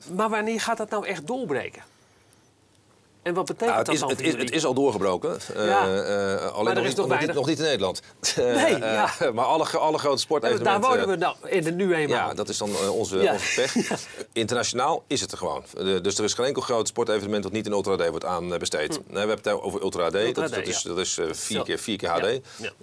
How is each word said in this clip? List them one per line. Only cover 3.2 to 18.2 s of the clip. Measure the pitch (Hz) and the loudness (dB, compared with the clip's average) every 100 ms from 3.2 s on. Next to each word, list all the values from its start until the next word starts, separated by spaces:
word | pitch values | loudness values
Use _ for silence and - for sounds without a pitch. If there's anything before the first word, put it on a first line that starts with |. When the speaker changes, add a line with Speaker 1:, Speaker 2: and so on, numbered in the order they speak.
Speaker 1:
En | 175 | -4
wat | 180 160 | -2 -2
betekent | 165 233 | 0 2
Speaker 2:
Nou, | 208 | 2
het | - | 2
Speaker 1:
dat | |
Speaker 2:
is, | 151 | 0
Speaker 1:
dan | 143 | 0
Speaker 2:
het | - | 0
Speaker 1:
voor | 160 | 0
Speaker 2:
is, | |
Speaker 1:
jullie? | 123 127 | 0 -2
Speaker 2:
het | 156 | 0
is | |
al | 147 | 2
doorgebroken. | 127 139 104 95 90 147 71 - | 4 4 4 2 2 0 -4 -6
Eh, | - 104 | -2 2
Speaker 1:
Ja. | 98 | 4
Speaker 2:
eh, | 95 | 4
alleen | 98 85 101 98 95 92 - | 2 0 0 0 0 -2 0
Speaker 1:
Maar | 113 | 0
er | |
Speaker 2:
nog | - | 2
Speaker 1:
is | - | 0
Speaker 2:
niet, | - | 0
Speaker 1:
nog | |
Speaker 2:
nog | |
niet, | - | 0
Speaker 1:
weinig. | 156 156 | 0 0
Speaker 2:
nog | 143 131 | 0 0
niet | 147 | 0
in | |
Nederland. | 156 120 95 - | 0 2 0 -2
<laughs> | - - - - | -12 -6 -2 2
Eh, | |
Speaker 1:
Nee, | 123 123 311 | 2 4 4
Speaker 2:
eh, | 156 113 110 - - | 2 2 2 0 2
Speaker 1:
ja. | 151 | 0
Speaker 2:
maar | 107 | 2
alle, | 127 160 | 2 2
ge-, | 147 160 | 2 2
alle | 156 156 | 2 2
grote | 143 135 | 2 0
Speaker 1:
Ja, | |
Speaker 2:
sportevenementen, | - 151 165 - 208 196 | 2 2 2 2 2 4
Speaker 1:
daar | 254 | 4
wonen | 233 196 | 4 2
we | 175 | 0
nou | 170 - - | 0 -2 -2
in | 185 | 0
de, | 156 | 0
nu | 175 190 | 0 2
eenmaal. | 165 147 117 | 2 2 0
Speaker 2:
ja, | 80 | 0
dat | 73 107 | -2 -4
is | - | -4
dan, | 104 | -2
eh, | 98 98 98 | 0 0 0
onze, | 90 95 | 0 2
Speaker 1:
Ja. | 98 | 2
Speaker 2:
onze | 101 - | 2 0
pech. | - 131 | 0 2
Speaker 1:
<laughs> | - - | 0 0
Ja. | - - - - | -4 -8 -14 -8
Speaker 2:
Internationaal | 110 113 120 113 120 143 160 - | -4 -2 0 0 0 0 0 -2
is | 131 | -4
het | - | -2
er | - | -4
gewoon. | 87 69 - - | -4 -4 -8 -2
Eh, | 95 92 | 0 2
dus | 95 95 | 2 0
er | |
is | 104 | 0
geen | - 131 | 0 0
enkel | 127 | 0
groot | 127 117 104 | 0 0 0
sportevenement | - 113 107 101 104 | 0 0 0 0 -2
dat | 95 | -2
niet | 110 104 | -4 0
in | |
Ultra | 101 98 | 0 2
H | 90 85 | 2 2
D | |
wordt | 80 | 0